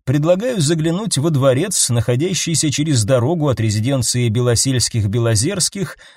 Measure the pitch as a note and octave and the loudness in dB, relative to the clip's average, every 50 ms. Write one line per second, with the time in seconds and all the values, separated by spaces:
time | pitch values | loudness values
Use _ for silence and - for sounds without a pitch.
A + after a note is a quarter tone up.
0 | - C3+ B2+ D3 D3+ E3+ F3+ F#3 A#3 C4 B3 G3 C#3+ C#3+ E3+ D#3+ D#3 E3 E3 F#3+ | -4 -2 0 0 4 2 2 2 2 -2 -2 0 0 0 0 0 0 -2 -2 -2
1 | A3+ F#3+ - C3+ C#3 E3+ D3+ B2+ C3+ C3+ B2 C3+ F3+ G#3 - - - - A#2 A#2 | -2 -2 -2 -2 0 0 0 2 4 4 2 2 0 -2 -2 -2 0 0 0 0
2 | A2+ - A#2+ B2 D#3+ G3 F3+ - - E3 D#3+ C#3+ D#3+ D3 B2 C#3+ D3 D#3+ C#3+ A#2 | 0 0 0 0 0 -2 -2 -4 -2 -2 -2 0 0 0 0 -2 0 0 2 0
3 | G#2 G#2 C3+ A#2+ A2+ C#3+ F3+ E3 D3 C#3+ A#2 A2+ A2 A2 G2+ G#2+ G#2+ C3+ C#3 C3 | 2 2 2 2 2 0 0 0 0 0 0 0 0 0 0 0 0 0 0 0
4 | A#2 - - B2 B2 A#2 G#2 B2 B2 B2 A#2 - - C3+ C3 A#2+ - - - A#2 | -2 -2 -2 0 0 0 0 0 2 2 2 0 0 0 0 0 -2 -2 -2 -2
5 | G2+ G2+ G2+ A#2+ A#2 A#2 A2+ G2 A#2+ E3+ G3+ F3+ - - - G3 F3 - - - | -2 0 0 0 0 2 0 0 0 -2 -2 -2 -2 -4 -2 -4 -6 -6 -8 -16
6 | - - - | -20 -20 -20